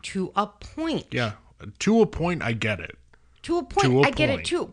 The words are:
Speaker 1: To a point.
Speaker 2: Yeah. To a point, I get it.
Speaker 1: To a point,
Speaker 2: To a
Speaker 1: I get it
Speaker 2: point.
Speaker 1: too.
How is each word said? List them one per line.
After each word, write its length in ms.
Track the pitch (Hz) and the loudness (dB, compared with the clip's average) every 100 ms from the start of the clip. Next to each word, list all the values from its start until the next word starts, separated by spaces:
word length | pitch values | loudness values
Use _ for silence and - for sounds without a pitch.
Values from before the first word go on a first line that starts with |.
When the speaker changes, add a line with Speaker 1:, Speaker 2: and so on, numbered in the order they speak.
Speaker 1:
To 280 | - 196 185 190 | -8 -6 -4 -2
a 100 | 208 | -4
point. 580 | - - - 320 208 - | -6 -14 -8 -4 -4 -4
Speaker 2:
Yeah. 220 | 123 113 - _ - 85 - | -4 -4 -6 _ -20 -16 -4
To 220 | 190 226 | 2 4
a 40 | 208 | 4
point, 380 | - 170 170 | 2 -2 -2
I 80 | 113 | -2
get 280 | 113 110 101 | -2 -2 -4
it. 160 | 82 - _ _ _ _ | -8 -16 _ _ _ _
Speaker 1:
To 140 | - 349 | -4 -4
a 40 | |
point, 240 | - - 392 | 0 2 4
Speaker 2:
To 120 | 127 | 6
a 40 | 269 | 4
Speaker 1:
I 40 | |
get 180 | 269 302 | 4 0
it 60 | 269 | 0
Speaker 2:
point. 80 | - | -2
Speaker 1:
too. 180 | - - | -4 -4